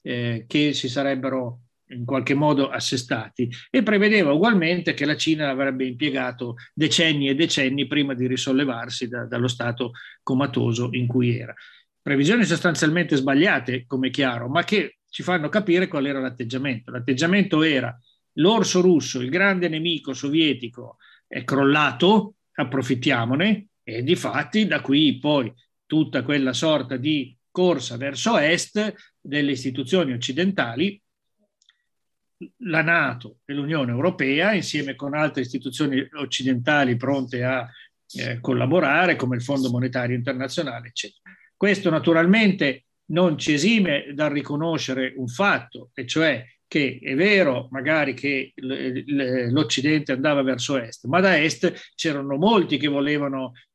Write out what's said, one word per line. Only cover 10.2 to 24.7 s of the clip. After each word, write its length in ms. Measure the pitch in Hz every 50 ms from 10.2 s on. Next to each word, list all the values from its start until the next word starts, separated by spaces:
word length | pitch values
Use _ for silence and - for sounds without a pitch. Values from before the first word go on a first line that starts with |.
| _
comatoso 640 | - 135 127 143 135 120 127 117 120 113 113 123 127 120
in 140 | 123 123 120
cui 280 | - 131 123 120 117
era. 160 | 113 117 - - - - - - - _ _ _ _
Previsioni 440 | _ 143 143 135 139 160 220 233 214
sostanzialmente 720 | 147 170 156 - 180 160 - 170 151 156 175 170 - 160
sbagliate, 680 | 139 131 139 135 143 170 208 170 135 120 - 123 127 123
come 220 | - 139 131 131 127
è 20 |
chiaro, 380 | 123 - 139 131 120 117 120 123
ma 140 | 139 170 170
che 340 | - 214 202 156 127 - _ _ _ -
ci 100 | - 185
fanno 280 | 175 180 175 151 151
capire 380 | - 214 202 196 170 180 185 180
qual 180 | - 147 135
era 140 | 143 139 135
l'atteggiamento. 720 | 131 127 123 - 123 113 127 131 139 143 127 123 - -
L'atteggiamento 720 | 120 127 120 147 135 123 160 170 190 208 190 196 - 156 160
era: 320 | 160 147 131 120 120 123 - _ _ _ _ _ _ _
l'orso 440 | - 151 190 226 220 185 - - 180
russo, 400 | 175 185 175 147 123 - - 127
il 80 | 123 127
grande 400 | 143 185 196 202 190 185 175 170
nemico 460 | 156 156 160 175 170 143 - 139 131
sovietico, 800 | - - 143 147 160 160 151 131 123 123 117 120 127 117 113 - _ _ - - _ _
è 180 | _ - - 120
crollato, 920 | - 143 131 139 139 143 151 151 135 127 123 175 180 220 220 - - - _ _ _ _
approfittiamone, 1120 | - 147 123 127 135 131 127 135 120 123 147 135 120 113 117 127 147 180 220 208 208 202 - _ _ _
e 200 | - 110 113 123
difatti 640 | 139 180 180 - 117 - 139 147 - - 214 220
da 140 | 170